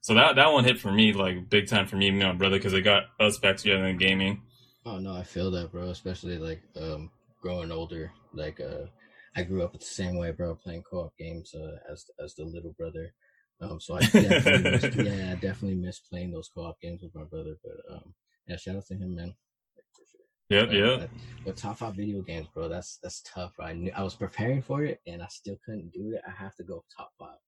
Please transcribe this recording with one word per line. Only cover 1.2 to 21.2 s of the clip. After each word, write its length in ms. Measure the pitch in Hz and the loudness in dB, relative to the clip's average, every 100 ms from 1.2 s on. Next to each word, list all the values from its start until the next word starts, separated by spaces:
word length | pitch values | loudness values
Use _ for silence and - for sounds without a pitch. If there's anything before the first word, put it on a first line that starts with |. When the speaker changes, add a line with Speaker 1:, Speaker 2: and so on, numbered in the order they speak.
| 95 90 90 | 0 -2 2
Speaker 1:
big 160 | 107 101 | 2 4
time 200 | 104 95 | 2 2
for 80 | 98 | 2
me 120 | 98 | 2
and 80 | 98 | 4
my 120 | 95 | 2
brother, 280 | 90 98 98 | 2 2 2
'cause 120 | 95 | 2
it 100 | 95 | 2
got 220 | 98 101 - _ | 6 4 2 _
us 200 | 107 101 | 2 4
back 180 | 98 95 | 2 2
together 300 | 107 95 95 | 2 2 2
in 120 | 92 | 2
gaming. 440 | 95 95 95 104 - _ _ _ - | 4 4 2 -2 -8 _ _ _ -10
Speaker 2:
Oh 120 | 98 | -8
no, 160 | 95 92 | -6 -8
I 80 | |
feel 260 | 90 90 92 | -8 -4 -2
that, 220 | 90 85 | -2 -6
bro. 180 | 87 90 | -8 -8
Especially, 480 | 87 92 92 87 85 | -8 -8 -8 -8 -8
like, 240 | 80 80 _ - | -6 -10 _ -10
um, 300 | 80 76 80 _ _ _ | -8 -8 -10 _ _ _
growing 300 | 92 90 82 | -8 -6 -6
older, 400 | 82 82 82 78 - _ | -8 -8 -10 -12 -14 _
like, 280 | 82 78 78 | -10 -10 -8
uh, 260 | 67 - - _ _ _ - | -10 -10 -12 _ _ _ -14
I 80 | - | -10
grew 220 | 87 92 | -4 -2
up 80 | 85 | -4
the 120 | - | -6
same 320 | - - 92 87 | -14 -8 -4 -4
way, 140 | 85 | -4
bro, 240 | 80 85 | -4 -6
playing 300 | 82 - 85 - | -6 -10 -12 -10
co-op 280 | 92 82 _ | -8 -8 _
games, 360 | - 165 - 82 | -12 -12 -12 -14
uh, 220 | 78 78 - | -12 -14 -14
as, 160 | - - - | -18 -18 -14
as 100 | - - | -14 -12
the 80 | |
little 280 | 92 82 82 80 | -12 -10 -12 -10
brother. 340 | 82 80 82 _ _ _ _ _ | -10 -8 -12 _ _ _ _ _
Um, 200 | - 80 | -10 -10
so 160 | - - | -8 2
I 40 | |
definitely 720 | - 214 - 165 131 190 - | 6 8 8 6 6 6 4
Speaker 1:
<laughs> 0 | |
Speaker 2:
miss, 260 | - - - | 2 2 0
yeah, 360 | 101 98 92 | 0 -2 -4
I 20 | |
definitely 400 | 90 95 95 98 | -4 -4 -4 -4
miss 240 | 92 90 - | -4 -6 -10
playing 320 | _ 90 90 | _ -10 -8
those 180 | 85 78 | -10 -12
co-op 320 | - 85 - | -12 -12 -12
games 220 | 85 85 | -12 -12
with 120 | 87 | -14
my 100 | 80 | -16
brother. 320 | 78 82 78 78 | -12 -10 -10 -12
But, 320 | - - - | -16 -18 -16
um, 200 | - - - _ _ _ | -18 -18 -20 _ _ _
yeah, 100 | 90 | -10
shout 200 | - 95 | -8 -10
out 100 | - | -8
to 80 | |
him, 220 | 95 92 87 | -10 -8 -8
man. 180 | 87 - _ _ _ _ _ | -10 -14 _ _ _ _ _
For 120 | _ _ | _ _
sure. 140 | _ _ _ _ 101 | _ _ _ _ 4
Speaker 1:
Yep, 80 | 117 | 4
Speaker 2:
Uh, 40 | |
Speaker 1:
yep. 280 | 104 107 131 | 4 4 2
Speaker 2:
but, 100 | - - | -4 -12